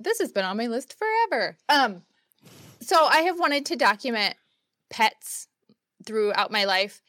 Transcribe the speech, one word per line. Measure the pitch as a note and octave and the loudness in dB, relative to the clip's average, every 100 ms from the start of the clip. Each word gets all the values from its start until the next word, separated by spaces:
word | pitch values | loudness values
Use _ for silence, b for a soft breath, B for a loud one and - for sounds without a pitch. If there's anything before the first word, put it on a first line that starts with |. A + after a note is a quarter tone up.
this | A#3+ A4 | -6 -4
has | D#4 | -2
been | G3+ F#3 | -2 -4
on | G3+ | -4
my | A#3+ | -4
list | A#3 - - | -6 -8 -6
forever. | A4 A4 A4+ C#4 F3 - - | -2 0 0 0 -4 -6 0
Um, | D4 A#3+ F3+ _ _ _ _ - - - - | 2 2 -2 _ _ _ _ -20 -20 -20 -16
so | - F4+ | 2 4
I | D#4 D#4 | 6 4
have | E4+ E4+ | 2 0
wanted | E4 C#4+ C#4+ | 0 0 -4
to | D4 | 0
document | A#3 G#3 C4 A3+ G3 - _ _ _ _ - | 2 2 -2 -2 -2 -4 _ _ _ _ -12
pets | - A3 - - - - _ _ _ _ _ - | 0 0 0 -14 -14 -14 _ _ _ _ _ -6
throughout | A3 G#3 F#3+ G#3 | -2 0 0 0
my | G#3+ | 0
life. | G3 F#3 G3+ - | 0 0 -2 -6